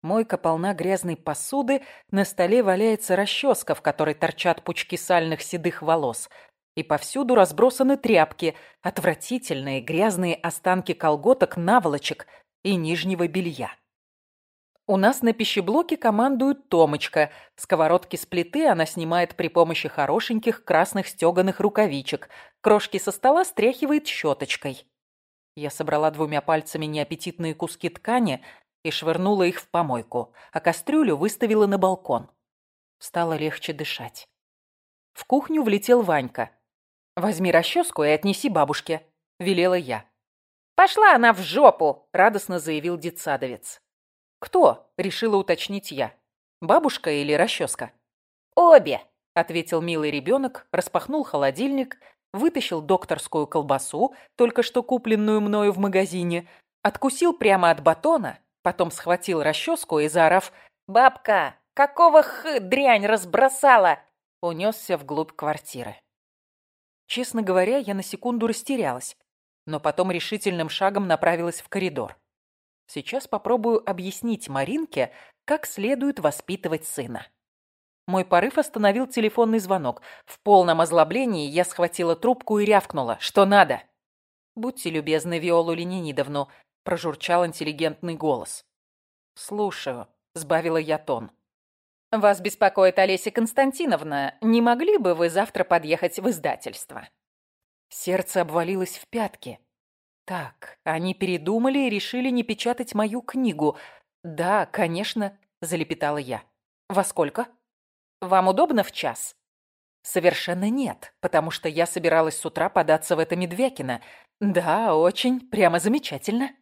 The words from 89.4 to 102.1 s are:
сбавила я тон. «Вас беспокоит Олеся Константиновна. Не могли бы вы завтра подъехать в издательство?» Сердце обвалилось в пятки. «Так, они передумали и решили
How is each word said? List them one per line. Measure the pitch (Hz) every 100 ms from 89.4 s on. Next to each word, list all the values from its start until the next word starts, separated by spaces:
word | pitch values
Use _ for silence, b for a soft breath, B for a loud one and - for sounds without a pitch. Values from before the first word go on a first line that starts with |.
| - 208 202 - - 123 - _ _
сбавила | 170 147 160 165 160
я | 156 156
тон. | 156 123 110 _ _ _ _ _ _ _ _
«Вас | 220 208 196
беспокоит | 185 - 196 - 190 180
Олеся | 190 190 -
Константиновна. | 220 226 - 269 269 330 170 156 143 139 -
Не | 220 226
могли | 233 240 339 415
бы | 190
вы | 165 170
завтра | 165 208 -
подъехать | 180 170 151 160 175 -
в | 254
издательство?» | 180 151 - - 107 - 127 - _ _ _ _ _ _ _ _
Сердце | - - 185 180 185
обвалилось | 165 160 170 190 185 -
в | -
пятки. | 233 208 - 131 110 _ _ _ _ _ _ -
«Так, | 180 135 _ - -
они | - 160 180
передумали | 185 190 175 151 226 254 277
и | 262
решили | 208 -